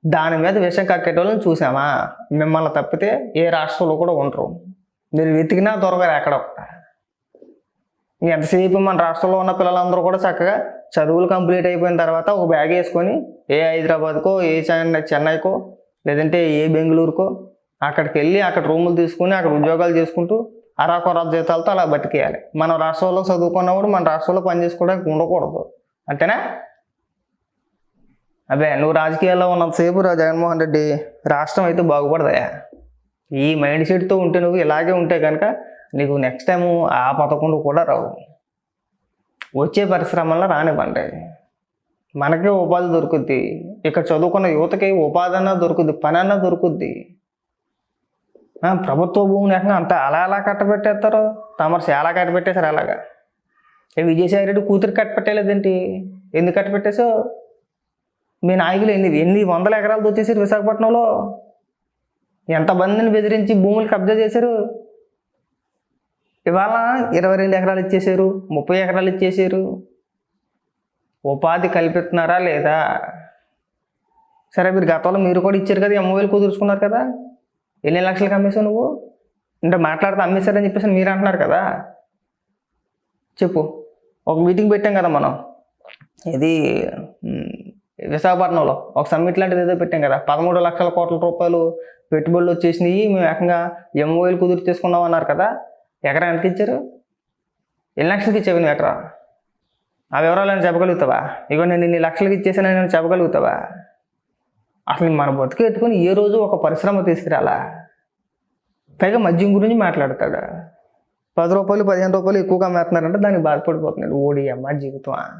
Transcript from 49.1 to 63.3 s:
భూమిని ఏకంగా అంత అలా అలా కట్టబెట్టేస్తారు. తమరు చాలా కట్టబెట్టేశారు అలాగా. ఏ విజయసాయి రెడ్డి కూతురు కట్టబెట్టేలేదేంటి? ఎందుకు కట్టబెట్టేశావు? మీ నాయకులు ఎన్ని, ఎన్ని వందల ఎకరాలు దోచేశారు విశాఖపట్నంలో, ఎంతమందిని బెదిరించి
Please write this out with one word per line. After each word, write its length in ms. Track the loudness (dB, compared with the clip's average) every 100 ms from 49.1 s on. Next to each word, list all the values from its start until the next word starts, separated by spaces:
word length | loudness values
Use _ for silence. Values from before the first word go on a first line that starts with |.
| 2 2
భూమిని 300 | 2 2 0
ఏకంగా 200 | 2 0
అంత 180 | 0
అలా 240 | 0 0 0
అలా 220 | 0 -2
కట్టబెట్టేస్తారు. 960 | -2 -2 0 0 0 0 0 2 0 -4 -16 -4
తమరు 320 | 0 0 0
చాలా 200 | 0 0
కట్టబెట్టేశారు 540 | 0 0 0 0 0 0
అలాగా. 320 | 0 -2 -6 -8 -20 _ _ _ _ _ _ _ -2
ఏ 60 |
విజయసాయి 420 | 0 2 2 0 0
రెడ్డి 160 | -2
కూతురు 300 | 0 0 0
కట్టబెట్టేలేదేంటి? 800 | 0 -2 -2 -2 -2 0 0 0 -2 -4 -8 -12 -18 -6 -2
ఎందుకు 200 | 0 0
కట్టబెట్టేశావు? 600 | -2 -2 -2 0 0 0 -2 -10 -20 _ _ _ _ _ _ _ _ _
మీ 120 | 0 2
నాయకులు 360 | 2 0 0
ఎన్ని, 280 | 2 2 2
ఎన్ని 240 | 2 2
వందల 320 | 2 2 2 0
ఎకరాలు 260 | 0 0
దోచేశారు 380 | 0 0 0 0
విశాఖపట్నంలో, 640 | 2 0 0 0 2 2 2 0 -4 -10 -20 _ _ _ _ _ _ _ _ _ -4
ఎంతమందిని 600 | 0 2 2 2 2 2
బెదిరించి 440 | 2 2